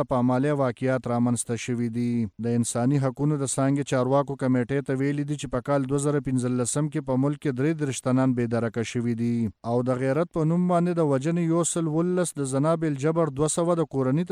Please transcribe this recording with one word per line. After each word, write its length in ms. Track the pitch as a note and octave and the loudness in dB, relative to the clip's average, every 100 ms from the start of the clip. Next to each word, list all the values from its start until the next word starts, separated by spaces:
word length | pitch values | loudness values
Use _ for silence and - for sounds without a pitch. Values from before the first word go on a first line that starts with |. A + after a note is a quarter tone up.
د 100 | C#3+ | 0
پامالۍ 460 | B2+ B2 B2+ C#3+ D3 C3 | 2 2 2 2 2 0
واقعات 440 | A2+ C3 C3 B2 A#2+ | 0 -2 -2 -2 0
رامنځته 500 | A#2+ A#2 - A#2 - | 2 0 -2 -4 -4
شوي 240 | A#2+ A#2+ A2+ | -2 -2 -2
دي. 140 | A#2+ A#2+ A2 - A#2 | -2 0 -2 -4 -2
د 140 | A#2+ | 0
انساني 420 | A#2 A#2+ B2 C#3+ C3 | 0 0 2 2 0
حقوقو 240 | B2 D3 | 0 -2
د 120 | D3+ C3+ - | 0 -2 0
څانګې 280 | C3+ C#3+ C#3 C3+ | 0 0 0 0
چارواکو 440 | B2 C#3 C#3 C3+ C3 | 2 2 0 -2 0
کمیټې 460 | B2+ A#2+ C#3 C3+ | 2 2 -2 -2
ته 120 | C3+ C#3 | -2 0
ویلي 220 | D3 C#3+ | -2 -4
دي 100 | D3 | -6
چې 60 | - B2+ | -4 -4
په 40 | A#2+ | 0
کال 140 | C#3+ C3 | 0 2
دوه 80 | C#3+ | 0
زره 160 | C#3+ D3 C3+ | 0 0 0
پنځلسم 600 | C3 B2 B2 A#2+ D3 D3+ | 0 0 0 0 -2 -2
کې 140 | D#3 C3+ | -4 -2
په 140 | C3 | 0
ملک 160 | C#3 D3 | 2 0
کې 100 | D#3 B2 | -4 -2
درې 140 | C#3+ E3 | -2 -2
دېرش 180 | D3 B2 C3 | -4 -4 0
تنان 260 | B2+ C3 B2 | 2 2 2
بې 140 | A#2+ | 0
درکه 300 | A#2 A2+ A#2 A2 | 0 -2 -2 -4
شوي 200 | B2 A#2+ A2+ | -2 -2 -2
دي. 160 | A#2 A#2+ A2+ - A#2 | 0 0 -2 -4 -2
او 20 | A#2+ B2+ | 0 0
د 80 | B2+ | 0
غیرت 300 | C3 C#3 F3 E3+ | 0 0 0 0
په 80 | D#3 | 0
نوم 100 | E3+ F3+ | 2 2
باندې 280 | F3 F3 E3+ | 2 2 2
د 100 | D#3 | 2
وژنې 340 | C3+ C#3+ E3+ E3 | 2 0 0 2
یو 140 | E3 E3 | 2 0
سل 180 | F3 E3 D3+ | 0 0 0
ولس، 360 | F3+ F3+ E3+ - | 0 0 -2 -2
د 100 | C3+ | -2
زنا 180 | C3+ D3+ E3 | 0 2 2
بالجبر 480 | D#3+ C#3+ D3 E3 D#3+ C3+ | 0 0 0 2 0 0
دوه 100 | D3+ - | 0 0
سوه، 200 | E3+ E3+ | 0 0
د 60 | D3+ C3+ | 0 0
کورني 280 | B2+ C#3 F3 | 2 0 0